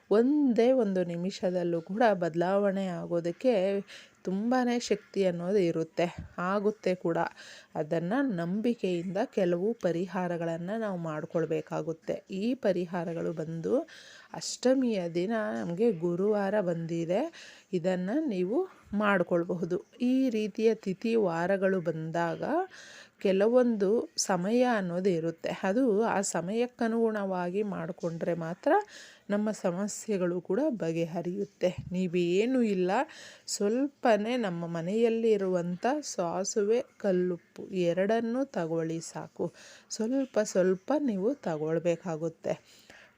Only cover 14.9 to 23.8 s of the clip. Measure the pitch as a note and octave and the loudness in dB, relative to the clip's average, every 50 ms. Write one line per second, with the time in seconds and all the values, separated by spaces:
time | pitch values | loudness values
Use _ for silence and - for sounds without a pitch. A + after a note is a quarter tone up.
14.9 | G#3+ F#3 E3+ E3+ D#3+ F3 F3+ A3 A#3 A3 G#3+ G#3+ A3+ A3+ F3+ E3+ F3 F3+ A#3 A#3+ | 0 -2 -2 -2 -2 -2 -2 0 -2 -2 -2 -4 -4 -4 -4 -4 0 2 2 2
15.9 | F#3+ D#3+ F3 F3 E3+ F3 G3 G#3+ G#3 G#3 G3 G3 G#3 G#3+ F3+ F3 E3 E3 E3 D#3+ | 2 2 0 0 0 0 2 2 2 0 0 0 0 0 0 0 -2 -2 -4 -4
16.9 | E3+ E3+ E3 E3 F3+ A#3 D#4 E4+ - - - - - - - _ F#3+ E3+ D#3+ F#3 | -4 -2 0 0 0 0 0 -2 -6 -12 -20 -20 -20 -20 -8 _ -4 -2 0 0
17.9 | F#3 F3+ F3+ F#3+ B3 D#4 D#4+ C4+ G3 F3+ F3+ F#3 B3 F4 F#4+ - - - - - | 0 0 -2 -2 -2 -2 0 0 0 -2 -2 0 0 -2 -2 -4 -8 -18 -10 -4
18.9 | G#3 G#3 G#3+ G3+ G3+ F3+ F3 - F3+ F3 E3+ F#3 F#3 E3 F#3 E3 F3+ - - _ | -2 0 2 4 4 2 2 2 2 0 0 0 -2 -4 -2 -2 -4 -4 -6 _
19.9 | - - A#3+ B3 C4 C4 C4 B3+ A3 G#3+ G#3+ G3+ - A3+ A3 A3+ G#3+ G#3+ - G3+ | -6 -2 0 2 2 4 2 2 0 0 -2 -2 0 2 2 2 2 2 -2 -4
20.9 | F#3 - - A3+ A3+ A3+ G3+ E3+ E3 E3 F3 F3+ G3+ F#3 G3 F#3+ F#3+ F#3 D#3+ E3+ | -4 -2 -2 0 2 2 2 2 0 0 0 0 2 2 2 2 2 0 0 -2
21.9 | D#3+ D#3+ D#3+ D#3+ D#3+ E3+ E3+ E3+ E3 E3 - A3 D4+ F4 F#4+ F#4 - - - - | -2 -2 -4 -4 -2 -2 0 -2 -2 -4 -2 -2 0 0 -2 -4 -8 -16 -20 -20
22.9 | - - - - _ - - G3 F#3+ F#3+ G3+ A#3 B3 B3+ B3 A#3+ A3+ G3+ | -20 -20 -20 -20 _ -2 0 2 4 4 4 6 6 6 6 4 2 2